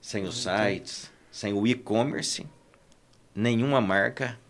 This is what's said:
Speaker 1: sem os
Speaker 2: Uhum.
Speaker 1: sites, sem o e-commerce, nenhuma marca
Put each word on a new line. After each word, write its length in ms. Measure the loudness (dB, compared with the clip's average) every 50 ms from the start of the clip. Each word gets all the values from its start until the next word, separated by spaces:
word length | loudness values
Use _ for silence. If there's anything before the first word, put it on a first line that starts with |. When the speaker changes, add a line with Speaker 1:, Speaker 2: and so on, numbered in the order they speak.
Speaker 1:
sem 240 | -12 -6 -6 -4 -4
os 200 | -4 -4 -4 -2
Speaker 2:
Uhum. 120 | 0 2
Speaker 1:
sites, 540 | 2 2 2 0 -2 -6 -10 -12 -12 -14 -16 -20 -20 -20 -20 -14
sem 200 | -8 -4 -2 0
o 140 | 2 2
e-commerce, 800 | 2 2 0 -2 -2 0 0 2 0 -2 -4 -4 -4 -6 -6 -8 -12 -18 -20 _ _ _ _ _ _ -20 _ _ _ -20 _ -20 _ _
nenhuma 460 | -2 0 2 2 2 2 4 4 4
marca 580 | 4 4 4 4 4 2 2 -2 -6 -6 -6 -10 -18 -20